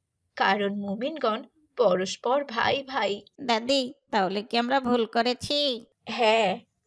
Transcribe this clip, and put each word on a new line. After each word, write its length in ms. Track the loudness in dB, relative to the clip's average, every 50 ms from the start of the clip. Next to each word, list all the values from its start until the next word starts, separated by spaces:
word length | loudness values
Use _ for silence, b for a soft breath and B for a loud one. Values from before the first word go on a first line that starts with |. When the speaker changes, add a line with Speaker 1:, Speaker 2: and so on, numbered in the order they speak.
| _ _ _ _ _ _ -4
Speaker 1:
কারণ 360 | 0 2 2 2 2 0 -2 -4 -4
মুমিনগণ 600 | -6 -6 -6 -4 -4 -6 -4 -2 -2 -2 -2 -2 -8 -14 _ _ _ _ -2
পরস্পর 680 | 2 4 4 4 2 0 -4 -6 -4 -2 0 0 0 0
ভাই 400 | -2 -2 0 0 2 0 0 -4
ভাই। 380 | -4 -4 -2 -2 -2 -2 -6 -8 -20 _ -10
Speaker 2:
দাদি, 520 | -2 0 0 0 2 2 0 0 0 -2 -8 _ _ -2
তাহলে 300 | 0 0 0 2 0 -4
কি 160 | -4 -2 -2
আমরা 220 | -2 0 2 0 0
ভুল 260 | 2 2 2 2 2
করেছি? 800 | 0 0 0 0 0 -2 -4 -4 -4 -2 0 0 0 -2 -4 -10 _ _ _ -14
Speaker 1:
হ্যাঁ, 540 | -10 -2 2 2 4 4 4 2 2 0 -4 -8 _ _ _ _